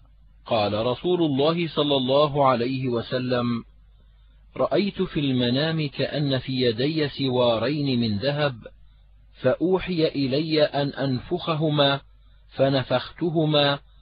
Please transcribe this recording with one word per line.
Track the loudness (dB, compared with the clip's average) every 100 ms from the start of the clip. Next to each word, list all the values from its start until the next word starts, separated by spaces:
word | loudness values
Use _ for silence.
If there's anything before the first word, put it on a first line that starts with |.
| -20 -20 -20 -18 -4
"قال | 0 0 0 -2
رسول | -2 0 2
الله | 2 2 2 0 -2
صلى | -2 0 0
الله | 2 4 4 4 2
عليه | 2 0 -4 -2
وسلم: | -4 -4 -4 -2 -2 0 -4 -6 -18 -20 -20 -20 -20 -20 -20 -14 -4
'رأيت | 0 0 0 -2
في | -4 -2
المنام | 0 2 2 0 0 -2 -4
كأن | -4 -4 -2 0 -2
في | -2 0
يدي | 0 2 0 0 -2
سوارين | -2 -2 2 2 2 0 -2 0 0
من | 0 0
ذهب، | -2 0 -2 -4 -12 -20 -20 -20 -20 -20 -20 -4
فأوحي | 0 2 2 0 0 -2 0
إلي | 0 0 0 0 2
أن | 2 0 -2
أنفخهما، | -2 -2 -2 -4 -4 -2 -2 0 2 2 0 -6 _ -20 -20 -10
فنفختهما | 0 2 2 0 -2 -4 -6 -2 0 2 2 2 0 -6 -20